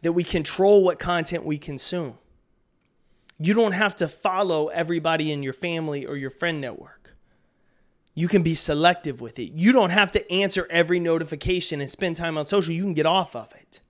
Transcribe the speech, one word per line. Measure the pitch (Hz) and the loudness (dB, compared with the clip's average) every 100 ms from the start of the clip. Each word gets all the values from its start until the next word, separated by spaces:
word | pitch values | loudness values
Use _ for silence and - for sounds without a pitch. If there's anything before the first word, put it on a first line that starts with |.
that | 165 | 0
we | 170 | -2
control | 170 175 147 - 196 208 | -2 -2 -4 2 6 8
what | 185 160 | 6 0
content | 180 175 160 170 | -2 -2 -2 -4
we | - 151 | -4 -6
consume. | - 139 - 180 151 - _ _ _ _ _ _ _ _ _ _ _ _ | -6 -6 -4 -4 -6 -10 _ _ _ _ _ _ _ _ _ _ _ _
You | 156 | 0
don't | 208 226 | 2 2
have | 185 214 | 2 -2
to | 190 160 | 0 -6
follow | - 202 185 196 156 156 | -2 -2 0 0 0 -2
everybody | - 165 170 160 160 156 | -2 -2 -2 0 -2 -2
in | 147 | -4
your | 139 | -6
family | 123 175 165 160 143 | -6 -6 -6 -6 -6
or | 131 143 | -8 -8
your | 135 | -10
friend | - 170 160 | -6 -4 -4
network. | 131 95 - - _ _ _ _ _ _ _ _ _ _ _ - | -8 -12 -18 -20 _ _ _ _ _ _ _ _ _ _ _ -4
You | 170 | 2
can | 202 | 2
be | 165 160 | 4 0
selective | - 147 165 175 156 127 | 0 4 4 2 -4 -8
with | 120 120 | -10 -10
it. | 107 | -10
You | 156 190 | 2 4
don't | 254 190 | 6 4
have | 185 196 | 4 2
to | 208 - | 0 -2
answer | 185 196 190 175 | 0 0 0 -2
every | 170 170 175 | 0 2 2
notification | 170 165 156 147 - 180 170 151 | 2 0 -2 -8 -2 -2 -2 -6
and | 135 | -6
spend | - 185 165 | -4 -4 -4
time | 170 156 | -4 -4
on | |
social. | 147 202 160 | 0 0 0
You | 165 | -2
can | 196 | -2
get | 156 156 | 0 2
off | 185 180 120 | 2 0 -8
of | - | -14
it. | - _ - | -20 _ -20